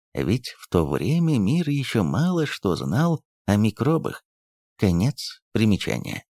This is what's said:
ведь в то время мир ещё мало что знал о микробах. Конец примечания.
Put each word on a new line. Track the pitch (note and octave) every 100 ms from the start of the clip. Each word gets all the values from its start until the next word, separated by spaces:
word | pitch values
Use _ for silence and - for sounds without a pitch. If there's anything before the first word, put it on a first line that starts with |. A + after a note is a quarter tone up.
| _
ведь | - C2+ A#2+ - -
в | -
то | F2+ D2
время | C#2+ G2+ E3 E3 C3+
мир | F#2+ E3 D3
ещё | C#3+ C3 A#2+
мало | D#2+ F#2+ F3 F3 D3
что | - G2 D#2+
знал | C2+ A2 E3+ D#3+ - _ -
о | G#2
микробах. | A2 - A#2+ D#3+ - - - _ _ _ _ -
Конец | G2+ E2+ A#2+ - - - _
примечания. | G2+ A2 G2 - A#1 - - -